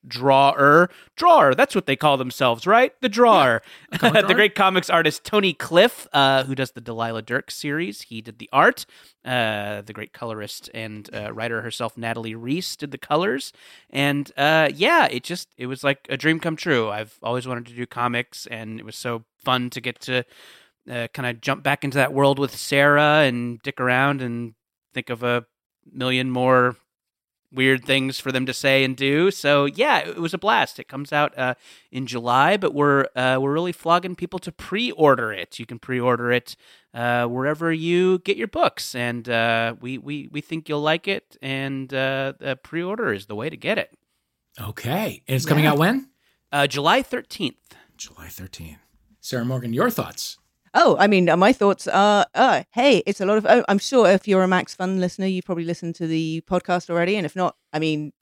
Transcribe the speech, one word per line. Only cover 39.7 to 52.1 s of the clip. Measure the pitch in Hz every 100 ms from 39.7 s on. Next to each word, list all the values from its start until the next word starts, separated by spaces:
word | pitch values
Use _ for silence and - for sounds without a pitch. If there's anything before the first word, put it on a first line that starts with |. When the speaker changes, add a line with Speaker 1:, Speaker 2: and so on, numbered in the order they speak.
| 117
Speaker 1:
we, | 123 131
we, | 139 147 -
we | 147
think | - 165 151
you'll | 147
like | 151 170 196
it, | 196 _ _
and, | 135 135 135 135 131
uh, | 135 135 135 135 -
the | 139 131
pre-order | - 165 180 214 196
is | 101 101
the | 104
way | 135
to | -
get | 156 208
it. | - _ _ _ _ _ _ -
Speaker 2:
Okay, | 104 - 117 170 208 95 -
and | 131
it's | 156
coming | 147 151
Speaker 3:
Yeah. |
Speaker 2:
out | 143
when? | 170 269 269 _ _ _ _
Speaker 1:
Uh, | 143 143
July | 139 147 240
thirteenth. | 262 254 - - 147 - _ - _ _
Speaker 2:
July | - - 87
thirteenth. | - 92 - 82 76 _ _ _ _
Sarah | - 127 120
Morgan, | 131 120
your | 117 240
thoughts? | - 82 - - - _ _ _ -
Speaker 3:
Oh, | 330 139
I | 202
mean, | 196 175
uh, | 170
my | 196
thoughts | 262 202 190 -
are, | 190 208